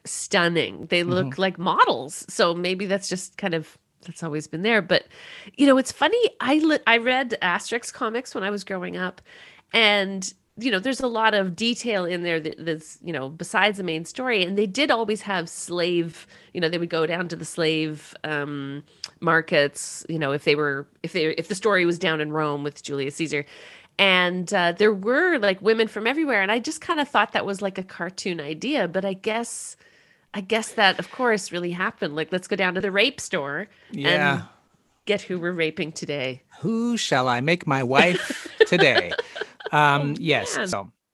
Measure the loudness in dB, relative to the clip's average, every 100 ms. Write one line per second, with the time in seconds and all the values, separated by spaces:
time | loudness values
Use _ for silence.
0 | -12 -10 -2 2 2 2 0 -4 0 0
1 | 2 0 0 0 -2 0 0 4 4 2
2 | -4 -12 -8 2 2 2 -2 -2 -2 -2
3 | -2 -8 -8 -8 -4 -4 -6 -14 _ _
4 | -20 -10 -6 -6 -6 -4 2 2 4 2
5 | 0 -16 -20 -18 -8 4 6 6 4 2
6 | 2 4 2 0 2 4 4 2 6 4
7 | 4 0 0 -2 0 -2 -2 -6 -6 -6
8 | -4 -4 -6 -6 -4 -4 -6 -8 -6 -6
9 | -6 -8 -18 -20 -20 -20 _ 4 4 4
10 | 0 -4 -8 -12 _ -6 -2 0 0 -2
11 | -2 2 2 4 0 0 -2 -2 -2 -2
12 | 0 -2 0 -2 -2 -6 -6 -6 -8 -16
13 | -8 -6 -6 -10 -4 2 2 2 -4 -4
14 | -6 -6 -2 0 0 0 0 2 2 2
15 | 0 -4 -2 -4 -4 -8 -8 -2 0 0
16 | -2 -6 -20 -20 -14 -2 -2 0 -2 0
17 | 0 -2 -4 -8 -8 -2 0 0 -2 -6
18 | -14 -12 -6 -4 -4 -6 -8 -10 -14 _
19 | -20 -6 0 2 2 2 2 0 -12 -12
20 | -8 -4 -2 0 2 2 2 -4 -8 _
21 | -6 -2 -2 -2 -4 -2 2 4 2 2
22 | 0 0 -2 -2 -2 -2 -6 -8 -8 -6
23 | -6 -4 -4 -4 -6 -12 -20 -20 -10 0
24 | 4 4 2 0 -2 2 2 4 2 2
25 | 0 2 2 2 0 0 2 2 0 -2
26 | -2 0 0 2 2 0 -2 -6 -4 -2
27 | 0 2 2 0 -2 -4 -4 -6 -10 -8
28 | -8 -6 -6 -6 -6 -6 -2 0 0 -2
29 | -4 -4 -4 -4 -4 -10 -14 -18 _ _
30 | _ _ _ -10 -2 -2 -2 2 4 4
31 | -4 -2 0 0 -2 -6 -4 -2 -4 -2
32 | -4 -4 -4 -4 -4 -2 0 0 0 2
33 | 2 0 -6 -4 -4 -6 -8 _ -12 -4
34 | 0 2 2 0 -4 _ _ _ _ _
35 | -2 -2 -2 -4 -4 -2 -2 -2 -6 -6
36 | -6 -4 -4 -6 _ -8 -2 0 0 0
37 | 2 2 2 2 2 0 2 0 2 6
38 | 6 4 -4 -10 -2 2 4 6 6 6
39 | 2 -4 -8 -8 -12 -12 0 4 6 4
40 | 0 -2 0 0 0 -4 -4 -4 -6 _
41 | _